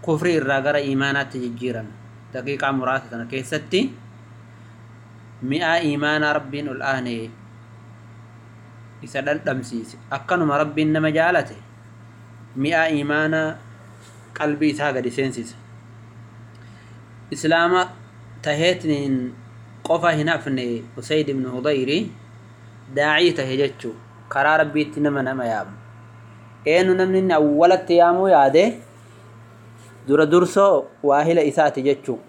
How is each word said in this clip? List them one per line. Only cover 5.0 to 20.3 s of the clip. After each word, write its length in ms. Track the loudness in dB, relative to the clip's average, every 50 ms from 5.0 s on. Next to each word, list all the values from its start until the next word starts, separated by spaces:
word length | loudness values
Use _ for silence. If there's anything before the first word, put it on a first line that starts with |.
| -20 -20 -20 -20 -20 -20 -16 -10
mi'aa 380 | -6 -4 -4 -2 0 0 0 0
iimaanaa 540 | 0 0 -2 0 0 0 0 0 0 0 -2
Rabbiin 320 | -2 -4 -6 -10 -8 -8 -8
ol 120 | -8 -6 -4
aanee 480 | -4 -4 -4 -4 -6 -8 -8 -10 -12 -16 -20 -20 -20 -20 -20 -20 -20 -20 -20 -20 -20 -20 -20 -20 -20 -20 -20 -20 -20 -20 -20 -20 -20 -20 -20 -20 -20 -20 -20 -20 -20 -20 -20
isa 200 | -20 -8 -6 -6 -2
dhandhamsiise. 720 | -2 -4 -2 -2 -4 -4 -4 -6 -8 -8 -10 -10 -10 -16 -20 -12 -10
Akkanuma 460 | -10 -10 -2 -2 0 0 2 2 2 0
Rabbiin 320 | 0 0 0 0 0 2
nama 160 | 2 2 0
jaalate 480 | 0 2 2 2 2 2 0 0 -2 -12 -18 -20 -20 -20 -20 -20 -20 -20 -20 -20 -20 -20 -20 -20 -20 -20 -20 -20 -14 -6
mi'aa 340 | -4 -2 0 2 2 2 2
iimaanaa 640 | 0 -2 -2 0 0 0 0 0 0 -2 -2 -4 -6 -10 -16 -20 -20 -20 -20 -20 -20 -20 -20 -20 -20 -20 -20 -20 -8
qalbii 380 | -4 -2 -2 0 0 0 -2 0
isaa 160 | 0 -4 -2
gadi 200 | -2 -2 -4 -4
seensise. 440 | -4 -2 -4 -4 -4 -8 -10 -12 -14 -20 -20 -20 -20 -20 -20 -20 -20 -20 -20 -20 -20 -20 -20 -20 -20 -20 -20 -20 -20 -20 -20 -20 -20 -20 -20 -20 -20 -20 -20 -20 -20 -20 -14 -14
Islaama 540 | -12 -4 0 2 2 4 4 2 2 0 0 -2 -6 -18 -20 -20 -20 -20 -20 -20 -20 -10
taheetiniin 720 | -6 -4 -2 0 2 0 0 0 -2 -2 -2 -2 0 -2 -2 -2 -4 -6 -10 -14 -20 -20 -20 -20 -20 -20 -20 -16 -2
qofa 240 | -2 0 2 2 0
hin 160 | 0 0 0
hafne 560 | -2